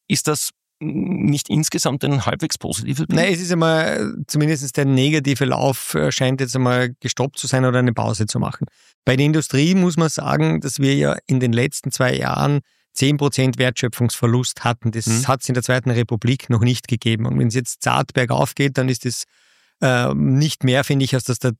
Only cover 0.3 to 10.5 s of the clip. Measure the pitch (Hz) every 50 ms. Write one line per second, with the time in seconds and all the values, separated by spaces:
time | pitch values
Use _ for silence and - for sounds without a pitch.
0.3 | 151 - - - - _ _ _ _ - - 156 - 151 - 185 - - - 151
1.3 | 147 147 - - - 156 156 - - 180 - 156 123 139 - 135 143 131 - -
2.3 | - - - - - - - - - - 117 120 135 139 160 147 - 160 170 196
3.3 | 185 165 185 170 180 165 165 160 160 160 160 - 73 - - - - - 147 -
4.3 | - 151 147 151 160 135 139 135 - - 143 139 135 131 131 147 156 156 135 139
5.3 | 139 - 139 127 131 - - 139 127 - - - - 156 151 143 135 - 135 127
6.3 | 135 131 139 123 117 131 127 123 123 123 127 123 123 _ - 117 - - 123 143
7.3 | - - - - - 131 131 127 123 123 123 123 113 110 110 113 113 92 110 104
8.3 | - - - - - - 151 - _ _ _ _ _ _ - - 127 131 143 147
9.3 | 156 160 143 - - 135 147 170 185 196 180 180 156 156 165 156 - - 143 139
10.3 | 139 151 156 160